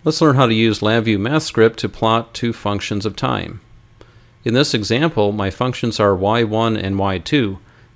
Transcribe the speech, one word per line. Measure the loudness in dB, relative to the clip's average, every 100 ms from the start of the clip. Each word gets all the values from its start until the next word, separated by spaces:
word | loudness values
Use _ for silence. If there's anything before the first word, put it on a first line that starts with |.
Let's | -2 2
learn | 4 4
how | 4
to |
use | 4 2 2
LabVIEW | 2 2 2 0
math | 0 -2
script | -2 4 4 4
to | -8
plot | -2 0 0 -2
two | -6 -6
functions | -4 -4 -4 -4 -4
of | -4 -4
time. | -4 -4 -6 -14 _ -20 -20 -20 -20 -20 -20 _
In | -2
this | 0 0
example, | -2 -2 0 0 2 0
my | 0 -4
functions | -2 -6 -2 -6 0
are | 2
Y | 2 2 0
one | 0 0 0 -2
and | -2 -2
Y | -2 -2
two. | -2 0 0 -6 -16 -20 -20